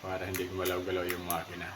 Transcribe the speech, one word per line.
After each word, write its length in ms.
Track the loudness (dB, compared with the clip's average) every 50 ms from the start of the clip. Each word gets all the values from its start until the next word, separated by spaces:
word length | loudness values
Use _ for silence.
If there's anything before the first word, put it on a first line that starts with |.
| -2
para 240 | -2 -2 0 0 0
hindi 160 | 0 0 -2 -2
gumalaw-galaw 560 | 0 2 2 4 4 2 2 0 0 0 2 0
yung 160 | -2 -2 0
makina. 480 | 2 2 2 2 -2 -6 -8 -6 -6 -8